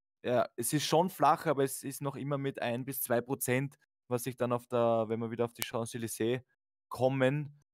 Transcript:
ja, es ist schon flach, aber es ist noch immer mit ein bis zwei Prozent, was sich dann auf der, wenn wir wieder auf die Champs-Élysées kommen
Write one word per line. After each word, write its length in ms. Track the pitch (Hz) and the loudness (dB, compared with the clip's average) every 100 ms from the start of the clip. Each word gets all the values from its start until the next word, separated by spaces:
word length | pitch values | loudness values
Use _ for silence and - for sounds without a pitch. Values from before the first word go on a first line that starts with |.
| _ _ 117 | _ _ -2
ja, 240 | 123 - - | 0 0 -2
es 160 | 117 | -2
ist 120 | 151 - | -2 2
schon 240 | 160 185 | 2 2
flach, 360 | - 143 160 165 | 2 4 4 2
aber 180 | 135 | 2
es 200 | 139 - | 0 -2
ist 180 | 135 135 | -10 -6
noch 160 | 139 135 | -6 -6
immer 200 | 135 143 | -4 -2
mit 240 | 139 - | -2 -2
ein 220 | 120 120 | -2 -4
bis 180 | 131 135 | -6 -6
zwei 200 | - 120 | -2 0
Prozent, 560 | 120 135 - 127 139 - _ _ - | 0 -4 0 0 0 -6 _ _ -6
was 140 | 123 | -4
sich 120 | 135 123 | -4 -4
dann 160 | 123 | -2
auf 160 | 120 - | -2 -2
der, 380 | 120 117 117 110 | 2 4 4 2
wenn 140 | 113 | -2
wir 100 | 117 | -4
wieder 140 | 117 120 | -2 -2
auf 80 | |
die 100 | - | -4
Champs-Élysées 800 | - 120 117 123 113 - 110 123 - _ _ _ - | -6 -4 -4 -4 -6 -2 0 0 -4 _ _ _ -14
kommen 760 | - 131 135 127 147 147 - _ | 0 2 4 2 2 -4 -10 _